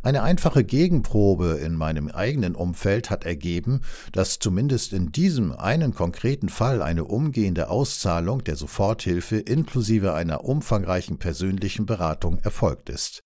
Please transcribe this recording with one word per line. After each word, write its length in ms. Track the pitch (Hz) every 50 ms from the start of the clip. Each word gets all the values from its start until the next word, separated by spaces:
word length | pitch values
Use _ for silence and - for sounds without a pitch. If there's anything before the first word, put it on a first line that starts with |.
| -
Eine 180 | 127 135 139
einfache 420 | 98 127 180 214 - 170 - 143 113
Gegenprobe 960 | - - 135 170 185 170 143 110 - - 107 104 101 95 82 90 85 80 73 69
in 120 | 80 82
meinem 320 | 80 78 78 80 76 73 76
eigenen 480 | - - 95 117 147 147 107 90 87
Umfeld 540 | - 87 90 82 - - 98 98 110 117 -
hat 160 | 107 87 -
ergeben, 560 | 80 87 71 69 90 85 87 - - 135 135 - - - - - - -
dass 260 | 95 95 - - -
zumindest 540 | - 104 92 95 123 143 135 117 - - -
in 180 | 98 90 78
diesem 400 | 73 - 175 196 165 131 110 87
einen 420 | 64 - - 95 123 160 165 131 -
konkreten 560 | - 92 85 90 - - 117 139 143 - 196
Fall 320 | - - - - 135 113
eine 220 | 78 71 85 82 78
umgehende 680 | - - 113 151 156 139 117 107 98 90 82 78 -
Auszahlung 720 | 90 117 139 - - - - 95 85 85 85 90 117 135 -
der 120 | - 76
Soforthilfe 840 | 76 80 73 - - 95 101 113 113 - 95 87 85 85 - 110 110
inklusive 760 | - - 117 156 160 - - 127 113 104 113 110 95 98 80
einer 320 | 78 85 82 78 - -
umfangreichen 720 | 110 135 151 147 - 117 104 95 90 92 90 - - 87 -
persönlichen 720 | - 87 80 80 90 95 95 95 95 95 - - 110 98
Beratung 500 | 117 92 87 80 78 - - 87 82 -
erfolgt 520 | - 104 - - - 80 71 - - -
ist. 320 | 64 67 - - - - _